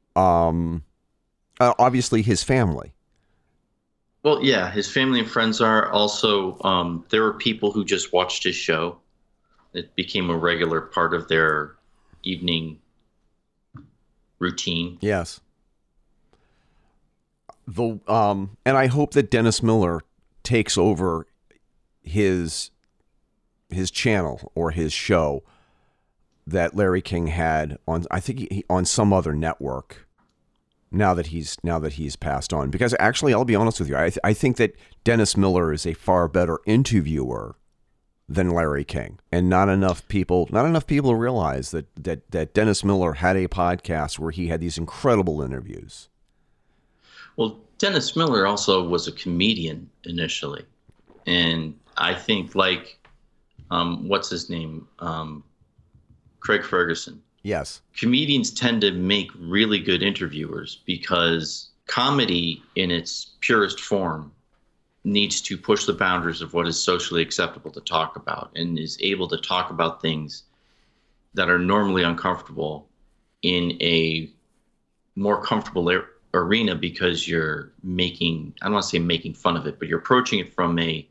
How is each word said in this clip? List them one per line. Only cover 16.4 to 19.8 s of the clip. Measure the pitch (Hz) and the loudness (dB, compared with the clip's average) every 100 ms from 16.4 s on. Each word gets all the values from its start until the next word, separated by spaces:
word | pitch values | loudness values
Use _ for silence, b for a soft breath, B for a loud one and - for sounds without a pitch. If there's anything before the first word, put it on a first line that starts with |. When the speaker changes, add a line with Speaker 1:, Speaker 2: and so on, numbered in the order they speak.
| _ _ _ _ _ _ _ _ _ _ - - - | _ _ _ _ _ _ _ _ _ _ -20 -20 -8
Speaker 1:
The, | 90 117 107 - | -2 -2 -2 0
um, | 110 104 98 98 - | 2 4 2 -4 -4
and | 127 135 | 2 4
I | 131 | 4
hope | 139 147 | 2 2
that | 143 113 | 2 4
Dennis | 120 113 - | 4 4 4
Miller | 113 110 | 4 4